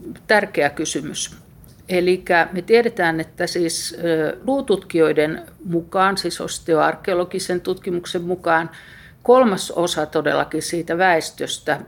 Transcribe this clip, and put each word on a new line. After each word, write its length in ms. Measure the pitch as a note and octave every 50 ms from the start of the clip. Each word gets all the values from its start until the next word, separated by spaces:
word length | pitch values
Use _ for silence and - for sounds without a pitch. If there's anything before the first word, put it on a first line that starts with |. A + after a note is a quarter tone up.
| - - E3 - -
tärkeä 440 | - A3 G#3 G3+ G3+ - E3 C#3+ C#3+
kysymys. 640 | - - D#3 - - D3 C#3 D3+ - - - - - - - - - - - - - - - -
Elikkä 600 | F#3 F3+ F3+ F3+ F#3 F#3 F#3 - F3+ E3+ E3 -
me 100 | F#3 F3+
tiedetään, 580 | F3 - A3+ A#3 A3+ A3+ A3+ G3 F3 E3 E3 D#3+
että 260 | D#3+ - - - F3+
siis, 500 | E3+ - F3+ F3 E3 - - - - - - -
ö, 320 | E3+ E3 D#3+ D#3 D3+ - - -
luututkijoiden 1000 | A3+ C4+ C#4 C4+ C4+ G3 F#3+ - - - E3 D#3+ D#3 D3+ D#3 D3+ D#3 D#3+ - - - - - -
mukaan, 520 | F#3 E3+ E3+ E3+ - - F#3+ F#3+ G3 G3
siis 240 | - - E3+ - -
osteoarkeologisen 1200 | - - - - - - D#3+ D3+ D3+ D#3 - - - - F#3 F3 F3+ F3 - F#3 - - F3+ F3
tutkimuksen 640 | F3 F#3+ F#3 F#3+ - G3 F3 F3 F3 - - F3+
mukaan, 480 | E3+ E3+ F3+ F3 - E3+ E3 D#3+ E3 D#3+ - - - - - - - - - -
kolmas 480 | - - B3 C4 C4 A3 F#3+ - - -
osa 360 | - E3+ E3+ F3 - D#3+ D3+
todellakin 560 | D3+ - D#3 D3 D3 C#3+ C#3+ C#3+ - - D3+
siitä 360 | D3 - - E3+ D#3 E3+ E3 E3+
väestöstä, 840 | F#3+ F#3 E3+ D#3+ D3+ - - - C#3+ - - - - - D3 D3 -